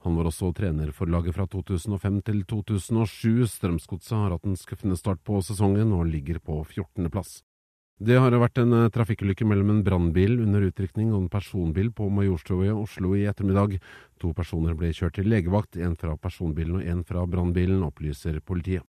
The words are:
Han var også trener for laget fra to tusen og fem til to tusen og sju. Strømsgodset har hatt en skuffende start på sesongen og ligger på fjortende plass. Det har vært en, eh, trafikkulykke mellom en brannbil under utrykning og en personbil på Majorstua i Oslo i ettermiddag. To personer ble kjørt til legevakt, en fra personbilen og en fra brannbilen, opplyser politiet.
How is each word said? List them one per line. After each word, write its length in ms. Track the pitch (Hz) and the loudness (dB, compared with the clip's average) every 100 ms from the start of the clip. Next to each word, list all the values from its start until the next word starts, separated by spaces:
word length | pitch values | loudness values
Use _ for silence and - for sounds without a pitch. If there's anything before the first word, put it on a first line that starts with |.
Han 140 | 90 82 | 0 0
var 80 | 82 | 0
også 220 | - 92 | -2 -4
trener 380 | 82 101 78 78 | -2 -2 -2 -4
for 160 | 71 85 | -4 0
laget 240 | 85 85 | 0 0
fra 140 | 87 95 | -4 -4
to 140 | 98 - | -6 -4
tusen 300 | 92 - 98 | -4 -2 -4
og 60 | |
fem 160 | 101 101 | 0 -2
til 220 | - 104 95 | 0 -4 -2
to 140 | 110 98 | -6 -2
tusen 320 | 104 - 113 | -4 0 0
og 60 | 113 | 0
sju. 380 | - 113 117 120 | 0 2 2 2
Strømsgodset 640 | - 98 82 - 90 - | 0 -2 -2 -4 -12 -6
har 220 | 110 101 85 | -2 0 -2
hatt 100 | 101 | -4
en 140 | 95 | -6
skuffende 380 | - - 104 90 | -8 -6 -4 -2
start 240 | - 92 - | -2 -4 -2
på 140 | 104 | -2
sesongen 540 | 90 95 101 101 110 95 | -2 0 2 4 2 2
og 140 | 82 | 0
ligger 260 | 78 69 80 | -2 -4 -6
på 160 | - 78 78 | -4 -6 -6
fjortende 420 | - - - 85 | -8 -10 -4 -4
plass. 300 | 98 85 - _ _ _ _ _ _ | -4 -8 -16 _ _ _ _ _ _
Det 220 | 104 127 | 4 6
har 160 | 127 120 | 6 6
vært 160 | 117 - | 4 2
en, 140 | 120 117 | 4 6
eh, 140 | 117 | 4
trafikkulykke 560 | 120 110 110 98 95 110 | 2 -2 0 0 2 2
mellom 240 | 101 101 | 4 4
en 120 | 107 98 | 2 4
brannbil 480 | 92 85 82 98 123 | 2 2 4 4 4
under 240 | 110 101 98 | 2 2 2
utrykning 480 | - 98 - 110 107 | -2 -6 -2 0 0
og 80 | |
en 80 | 90 | 0
personbil 580 | 104 - 95 85 80 107 110 | -4 -4 -4 -2 0 -2 -2
på 160 | 98 | -2
Majorstua 560 | 101 101 87 - 92 98 | 0 0 0 -2 -2 0
i 80 | 107 | -2
Oslo 400 | 107 - 92 98 | -6 -4 0 0
i 80 | 101 | 0
ettermiddag. 540 | 101 101 98 104 92 - - - _ | -2 2 4 2 0 -8 -20 -20 _
To 140 | 90 | -6
personer 420 | - 85 85 80 80 | -4 -4 -2 -2 0
ble 160 | 85 | -2
kjørt 240 | 80 87 80 | -2 -2 0
til 160 | 98 | 0
legevakt, 460 | 113 85 101 - 90 | 2 2 0 -2 -4
en 180 | 87 85 | -4 -2
fra 220 | 82 78 | -4 -6
personbilen 580 | 87 - 87 76 82 90 | -8 -6 -4 -2 -2 -4
og 100 | 71 | -2
en 180 | 87 | -4
fra 220 | 85 90 90 | -4 -4 -2
brannbilen, 560 | 87 87 87 90 95 82 | 0 0 2 2 2 0
opplyser 540 | - 76 71 85 76 | -4 -8 -6 -4 -6
politiet. 420 | - 92 92 92 - | -4 -6 -2 -4 -6